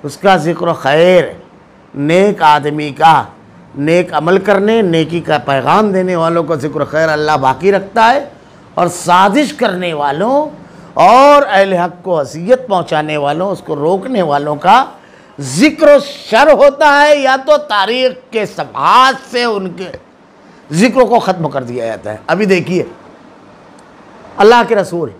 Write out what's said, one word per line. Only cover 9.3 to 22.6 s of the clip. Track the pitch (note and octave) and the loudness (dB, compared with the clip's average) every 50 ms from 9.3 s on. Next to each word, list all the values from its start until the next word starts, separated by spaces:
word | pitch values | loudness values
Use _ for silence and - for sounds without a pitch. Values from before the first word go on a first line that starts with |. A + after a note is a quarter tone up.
| G3 C#4+ D4+ - G3 | 2 0 0 -2 -2
करने | - A#3+ G#3 F3+ F3+ F#3 F3 D#3+ | -4 -4 -4 -4 -4 -6 -6 -6
वालों | D3 C#3+ C#3+ C#3 D#3 G3 A#3 C4+ C#4+ D4+ D4 - - - - - - - - - - | -4 -4 -4 -2 -2 -2 0 0 -2 -2 -4 -10 -18 -20 -20 -20 -20 -20 -8 0 2
और | D#3+ F#3+ A3+ B3+ C#4 C#4+ D4 C#4+ | 4 6 6 6 6 6 6 4
अहले | C#4 - G#3 F#3+ G3 G3 F#3 | 4 2 2 2 2 2 0
हक | F3 F3 F3 F3 - - | -2 -2 -4 -6 -10 -6
को | F#3+ F3 | -4 -4
अजियत | D#3 C#3 B2 - D#3+ F3 G3 B3+ B3+ B3+ B3 | -4 -4 -6 -8 -10 0 0 0 0 0 -2
पहुंचाने | G3 F3+ D#3 - E3 D#3 D3+ D3+ D3+ | -2 -2 -2 -2 -2 -4 -2 -2 -4
वालों, | D3 C#3+ C#3+ D3 D#3+ F#3 G3+ | -4 -2 -2 -2 -2 -4 -6
उसको | F#3 D3 - - D#3 | -6 -8 -8 -8 -6
रोकने | C#3+ D3 D#3+ F#3+ F#3+ F#3+ C4 C4 G#3 F3 | -2 -2 -2 -2 -2 -4 -4 -2 -2 0
वालों | D3+ C#3+ C#3+ D3 D3+ D3 | 0 -2 -2 -2 -4 -6
का | C#3+ - F3+ G#3+ B3+ C4 - - - - _ - - - - - - | -2 2 4 4 4 2 -2 -10 -20 -20 _ -20 -20 -20 -20 -16 -14
जिक्र | C#3+ B2+ C3 E3 B3 D4+ - - - F#3+ - F3+ | -12 -8 0 0 0 0 2 4 6 6 6 4
शर | - - - - - - G3+ A3+ C#4+ D#4 | 2 -2 -16 -18 -8 -2 0 2 4 4
होता | C#4+ G3 C4+ C#4+ C#4 C4+ D#4 D4 | 4 6 4 2 4 4 2 2
है, | C#4+ C#4+ D4 D4+ D4+ D4 | 4 4 4 4 2 2
या | C4+ C4 C4 C4+ | 2 0 0 -2
तो | C4+ D#4 D4+ C#4+ | 2 2 0 0
तारीख़ | D4 - G#3 G#3 F#3+ G#3 A#3+ B3+ B3+ B3+ B3+ - - _ | 0 -2 -2 -2 0 -2 -2 -2 -2 -4 -4 -10 -20 _
के | - A3 G#3 | -6 -6 -6
सफ़हात | - - - D3+ C3+ - C3 C#3 E3+ G3+ B3 C4 C4+ B3 G3+ | -6 -8 -10 -12 -10 -8 -2 0 4 4 4 4 2 0 -4
से | - - - A#3+ A#3+ | -12 -8 -6 -4 -2
उनके | A#3+ G#3+ G3+ F#3+ F3+ E3+ F3 F#3+ E3+ - - _ _ _ _ _ _ _ _ _ - - - - - | -2 -4 -4 -6 -8 -10 -12 -14 -14 -14 -18 _ _ _ _ _ _ _ _ _ -20 -20 -20 -14 -6
जिक्र | D3 E3 A3 B3+ G3 C4+ B3 | -2 0 0 2 2 2 2
को | G3 A#3+ A3+ | 2 2 0
ख़त्म | - F#3+ F3+ F3 D#3+ C#3+ | 0 -2 -4 -4 -4 -6
कर | A#2+ C3+ B2+ | -6 -6 -8
दिया | A#2+ A#2+ B2 A2+ | -6 -8 -8 -6
जाता | A2+ A2 G2 - G#2 | -6 -8 -8 -10 -12
है। | G#2+ G#2+ - - | -12 -10 -6 -4
अभी | E3 F#3 G#3+ F#3+ | -2 -2 0 0
देखिए | F#3 F3+ | 0 -2